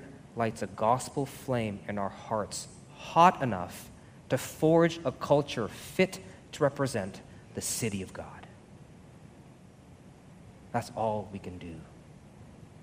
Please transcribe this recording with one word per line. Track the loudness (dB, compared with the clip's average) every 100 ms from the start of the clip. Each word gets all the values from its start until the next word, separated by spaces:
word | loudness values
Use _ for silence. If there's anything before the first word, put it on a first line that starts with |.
| -4 -18 -10 -2
lights | 0 0
a | -6
gospel | 0 4 4 2 -4 -4
flame | -6 -2 0 0 -4 -6
in | -4
our | -4
hearts | -4 -4 -2 -2 -6 -12 -16 -20 -16
hot | 0 8 8 8
enough | 0 -2 -4 -10 -16 -18 -20 -14 -2
to | -2
forge | -2 2 6 8 6 2
a | -4
culture | -2 4 4 4 -2 -4
fit | -6 -4 2 2 0 -14 -18 -12
to | 2
represent | 2 2 0 0 -4 -8 -16 -20 -12 -8
the |
city | -4 -2 -2 -2
of | -6
God. | -10 -12 -14 -18 -20 -20 -20 -20 -20 -20 -20 -20 -20 -20 -20 -20 -20 -20 -20 -20 -20 -20 -20 -20 -20 -6
That's | -4 -4 -2
all | 0 -2 -4
we | -10
can | -10 -12
do. | -12 -14 -16 -20 -20 -20 -20 -20 -20 -20 -20 -20